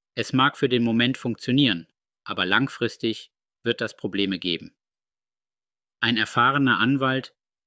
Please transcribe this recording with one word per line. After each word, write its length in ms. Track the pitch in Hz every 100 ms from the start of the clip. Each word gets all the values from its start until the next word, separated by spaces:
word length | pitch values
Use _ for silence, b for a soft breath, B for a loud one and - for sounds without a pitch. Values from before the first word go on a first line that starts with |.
| _
Es 200 | - 113
mag 240 | 131 139 -
für 100 | 135
den 160 | 123
Moment 320 | 117 113 120 131
funktionieren, 720 | 127 113 - 127 135 85 85 _ _ _
aber 200 | - 101
langfristig 880 | 92 104 135 - 117 - 117 110 - _ _ _
wird 180 | 117 117
das 160 | 113 -
Probleme 420 | 104 98 98 92
geben. 380 | 90 82 - _ _ _ _ _ _ _ _ _ _ _ _ _
Ein 180 | 113 117
erfahrener 600 | 107 - 123 139 135 101
Anwalt 560 | 113 139 131 131 - _ _ _